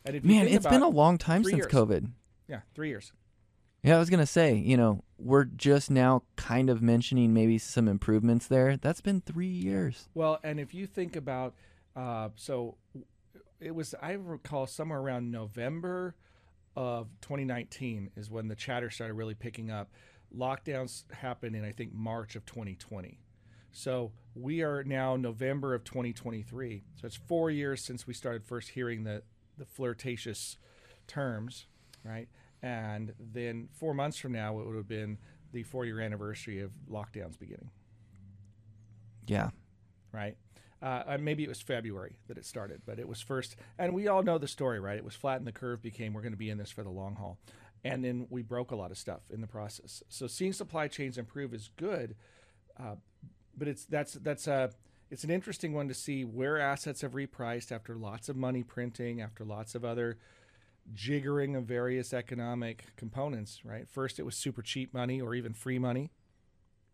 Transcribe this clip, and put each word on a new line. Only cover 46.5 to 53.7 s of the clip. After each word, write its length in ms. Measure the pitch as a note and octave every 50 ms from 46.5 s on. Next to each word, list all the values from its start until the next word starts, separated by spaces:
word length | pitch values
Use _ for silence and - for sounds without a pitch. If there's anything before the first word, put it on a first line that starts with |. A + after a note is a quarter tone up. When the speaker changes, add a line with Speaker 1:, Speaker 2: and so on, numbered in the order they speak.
| G#2+
Speaker 1:
this 140 | G#2 G2+ -
for 120 | - - G#2+
the 60 | F#2+
long 260 | F#2 F#2+ F#2+ G2 G2+
haul." 220 | G2 G2+ F#2+ F2+ - _ - - - - - _ - -
And 200 | B2 B2+ C3 B2+
then 240 | B2 B2 B2 B2 -
we 120 | B2 B2 A#2+
broke 280 | A2 B2 B2 B2 -
a 40 | B2+
lot 120 | G#2 F#2 F#2
of 60 | F#2+
stuff 240 | - - G2+ F2 - - -
in 120 | - A2
the 60 | A2
process. 560 | A2 A2+ A2 G#2 G#2 - - - - - - - _
So 180 | - - C3+
seeing 260 | A#2 - - F#3 F#3+ F#3+
supply 340 | - G3+ - D#3+ D#3 D3+
chains 300 | C#3+ - - C#3+ C3 A#2+
improve 360 | B2+ A2+ - - C#3+ C#3 B2 A#2
is 160 | A2 G#2+ - _
good, 380 | - D#3+ G#3 G3+ E3 B2 A2+ A2 G#2+ _ _ _ _ _ _ _ _ _ _ -
uh, 180 | - B2+ A2 G#2 - - _ _ _ - - - _ _ _ _
but 100 | - D3
it's, 160 | D3